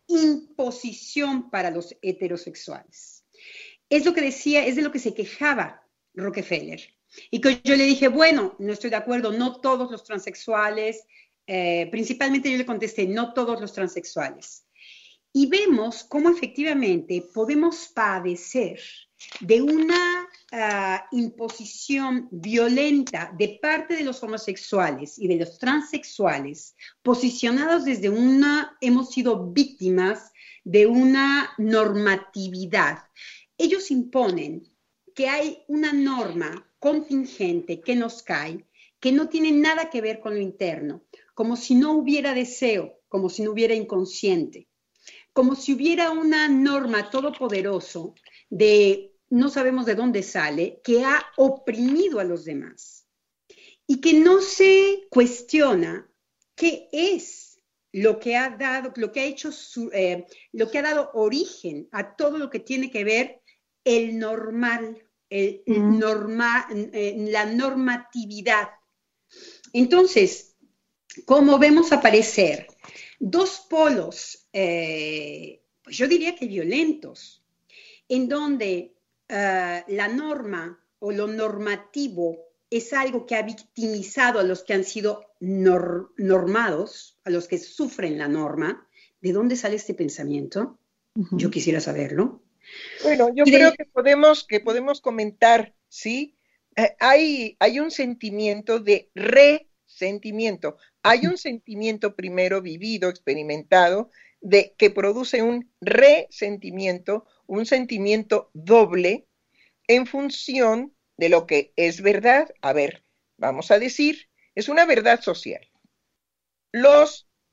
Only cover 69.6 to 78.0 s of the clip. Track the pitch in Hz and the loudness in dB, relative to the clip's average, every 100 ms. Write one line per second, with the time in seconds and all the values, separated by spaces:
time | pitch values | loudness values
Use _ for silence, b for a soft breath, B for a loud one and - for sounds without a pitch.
69.6 | - 240 247 359 370 220 185 - - _ | -4 0 4 6 6 6 2 0 -16 _
70.6 | _ _ _ _ _ - - 285 285 269 | _ _ _ _ _ -12 4 6 8 8
71.6 | 294 311 330 269 226 214 220 - 170 147 | 8 6 4 4 6 4 4 2 2 0
72.6 | - _ B B B B 196 339 381 - | -10 _ B B B B -2 0 0 -4
73.6 | - 320 311 226 165 - - - _ 196 | -4 2 2 2 -4 -10 -16 -20 _ -4
74.6 | 185 170 160 156 151 156 147 147 156 - | -2 -2 -4 -6 -8 -8 -10 -14 -18 -20
75.6 | _ _ - - 269 339 330 339 240 196 | _ _ -14 -2 2 2 2 -6 -6 -4
76.6 | 165 262 320 302 143 - - _ _ _ | -2 0 -2 -2 -10 -20 -20 _ _ _
77.6 | _ b b b | _ b b b